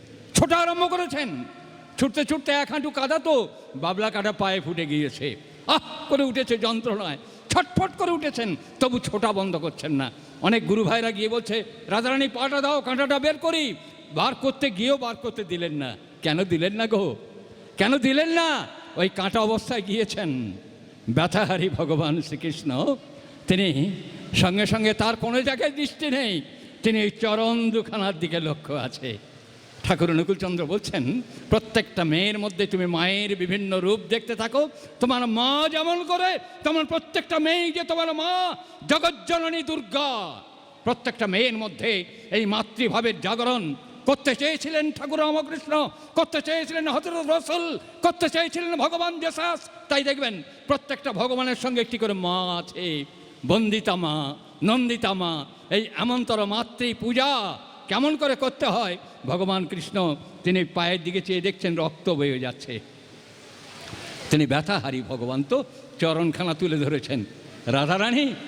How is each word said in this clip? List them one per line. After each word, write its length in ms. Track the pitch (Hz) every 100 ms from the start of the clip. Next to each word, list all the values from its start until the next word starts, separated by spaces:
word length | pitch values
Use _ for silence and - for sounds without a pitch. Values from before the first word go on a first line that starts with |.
| - - -
ছোটা 220 | - 285 339
আরম্ভ 340 | 339 349 359
করেছেন। 540 | 359 339 277 262 135 120 - - - - -
ছুটতে 260 | 254 302
ছুটতে 280 | 285 302 -
এক 200 | 285 277
হাঁটু 180 | 294 294
কাদা 280 | 277 262 311
তো, 300 | 320 277 170 - - 135
বাবলা 340 | 165 185 220
কাটা 220 | 202 208
পায়ে 280 | 202 196 190
ফুটে 260 | 147 170 156
গিয়েছে। 500 | 151 147 - 139 101 - - -
আহ 420 | 302 - - -
করে 160 | 277
উঠেছে 340 | 269 247 247 233
যন্ত্রণায়, 600 | 226 226 233 208 180 139 - - -
ছটফট 460 | 359 359 - 370 -
করে 140 | 349
উঠেছেন, 460 | 330 294 - 233 277 - -
তবু 180 | 254 247
ছোটা 340 | - 208 220
বন্ধ 240 | 196 190 165
করছেন 360 | 160 - 156
না। 180 | 139 127 - - -
অনেক 260 | 175 226 160
গুরু 180 | 214
ভাইরা 260 | 202 233 226
গিয়ে 180 | 208 214
বলছে, 360 | 233 226 220 - - -
"রাধারানী 400 | 214 247 269 269
পাটা 320 | 240 262 277
দাও, 200 | 277 294
কাঁটাটা 380 | 240 254 277 277
বের 200 | 294 302
করি।" 360 | 330 320 277 175 - - -
বার 200 | 151 226
করতে 360 | 254 262 262 277
গিয়েও 260 | 185 247 277
বার 200 | 240 220
করতে 280 | 233 220
দিলেন 280 | 180 175 170
না। 240 | 151 131 104 - -
কেন 220 | 160 156
দিলেন 280 | 190 170 180
না 140 | 208 226
গো? 300 | 214 175 107 - - - - - -
কেন 200 | 202 277
দিলেন 300 | 269 269 330
না? 380 | 330 330 254 135 - - 151
ওই 120 | 185
কাঁটা 320 | 190 185 226
অবস্থায় 420 | 214 220 - 240 196
গিয়েছেন। 680 | 220 214 - 170 131 107 92 - - - - -
ব্যথাহারী 580 | 123 180 190 208 185 185
ভগবান 540 | 147 156 160 156 165
শ্রীকৃষ্ণ, 760 | 151 147 165 151 156 131 262 262 - - - - -
তিনি 420 | 185 196 135 180 170 - - - -
সঙ্গে 300 | 175 196 214
সঙ্গে 280 | 226 220
তার 220 | 214 220 233
কোনো 260 | 226 247
জায়গায় 280 | 262 262 302
দৃষ্টি 400 | 277 294 - 294
নেই, 320 | 269 233 170 - - - -
তিনি 200 | 226 220
ওই 80 | 208
চরণ 600 | 208 220 214 226 233 226
দুখানার 480 | 220 - 220 196 165
দিকে 220 | 165 170
লক্ষ্য 340 | 156 147 -
আছে। 440 | 143 123 - 127 104 - - - - - -
ঠাকুর 260 | - 170 170
অনুকূলচন্দ্র 560 | 160 165 190 185 175 151
বলছেন, 560 | 202 - - 127 240 - - -
"প্রত্যেকটা 540 | 214 - 226 - -
মেয়ের 340 | 165 156 202 214
মধ্যে 280 | 208 175 202
তুমি 200 | 190 180
মায়ের 500 | 170 180 196 208 196
বিভিন্ন 440 | 180 202 196 185
রূপ 200 | 180 214 175
দেখতে 260 | 226 226
থাকো। 340 | 226 220 262 302 - - -
তোমার 260 | 247 247 240
মা 420 | 220 254 285 311
যেমন 340 | 311 330 349
করে, 340 | 339 359 370 349 - -
তেমন 220 | 302 320
প্রত্যেকটা 540 | 302 320 - 349 - 320
মেয়ে 320 | 311 349 339
যে 140 | 339
তোমার 300 | 330 330 330
মা, 420 | 311 330 359 359 - - - 151
জগজ্জননী 760 | 302 339 254 - 339 330 330
দুর্গা।" 800 | 285 302 208 277 285 233 175 110 - - - -
প্রত্যেকটা 420 | 220 240 247 - 214
মেয়ের 320 | 185 247 220
মধ্যে 460 | 214 151 226 196 180 - -
এই 160 | 202 208
মাতৃভাবের 760 | 214 220 - 233 220 233 180
জাগরণ 540 | 190 226 240 247 160 139 - - -
করতে 280 | 277 277
চেয়েছিলেন 580 | 226 285 311 294 311 302
ঠাকুর 280 | - 285 311
রামকৃষ্ণ, 680 | 302 311 302 311 294 302 269 - -
করতে 280 | - 320 302
চেয়েছিলেন 460 | 302 320 311 320 311
হযরত 380 | 269 339 339 294
রসুল, 500 | 330 - 339 339 233 - -
করতে 260 | 349 330 320
চেয়েছিলেন 480 | 320 339 339 339 320
ভগবান 440 | 294 339 339 339
জেসাস। 500 | 330 311 339 330 - - -
তাই 160 | 285
দেখবেন 380 | 277 277 247 190 - - -
প্রত্যেকটা 460 | 277 - 269 269
ভগবানের 440 | 196 247 254 254 247
সঙ্গে 240 | 262 240
একটি 180 | 233 233
করে 140 | 214
মা 460 | 196 180 185 180 175
আছে, 460 | 175 165 180 151 139 - - - 131
বন্দিতা 500 | 208 214 214 214 185
মা, 400 | 165 151 139 147 - -
নন্দিতা 520 | 185 254 240 233 185
মা। 320 | 190 175 156 139 - -
এই 160 | 202 214 156
এমনতর 480 | 233 247 233 220 202
মাতৃ 480 | 214 233 - 247
পূজা 640 | 226 226 240 277 262 196 135 - - -
কেমন 280 | 202 285 302
করে 200 | 285 240
করতে 300 | 262 254 262
হয়? 300 | 202 196 180 - - 127
ভগবান 400 | 175 190 190 170
কৃষ্ণ 500 | 185 - 196 170 143 - -
তিনি 200 | 180 185
পায়ের 400 | 175 175 170 180
দিকে 160 | 165 180
চেয়ে 200 | 180 185
দেখছেন 360 | 190 185 180 170
রক্ত 340 | 160 156 180
বয়ে 300 | 156 143 127
যাচ্ছে। 400 | 127 123 - 113 - - - - - - - - - - - - - - -
তিনি 160 | 151 139
ব্যথাহারী 560 | 147 156 202 131 127
ভগবান 400 | 117 127 120 131
তো 220 | 143 262 247 - - -
চরণখানা 540 | 165 160 170 151 180
তুলে 220 | 156 180 151
ধরেছেন। 480 | 143 151 - 131 101 - - - -
"রাধারানী, 640 | 135 147 190 220 240 277 190